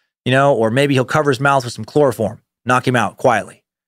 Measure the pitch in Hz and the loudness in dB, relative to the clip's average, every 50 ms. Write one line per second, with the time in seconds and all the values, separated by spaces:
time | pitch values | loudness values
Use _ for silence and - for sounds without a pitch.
0 | _ _ _ _ - 127 127 135 139 143 139 110 113 110 110 135 143 143 143 127 | _ _ _ _ -4 0 0 2 2 2 2 2 0 0 0 0 0 2 2 0
1 | 127 - - 156 151 143 131 120 139 143 139 139 120 120 - - 117 - - 151 | 0 0 -2 -2 0 0 -2 0 0 2 2 0 -2 -4 -12 -12 -12 -4 0 2
2 | 147 131 113 - 110 95 110 - _ _ _ _ - 120 127 127 - 131 127 120 | 2 2 0 -2 -6 -6 -6 -10 _ _ _ _ -4 -2 0 0 0 0 0 0
3 | 107 92 - - - 131 117 104 92 - - _ _ _ _ _ _ | -2 -2 -4 -2 0 0 0 0 -2 -6 -16 _ _ _ _ _ _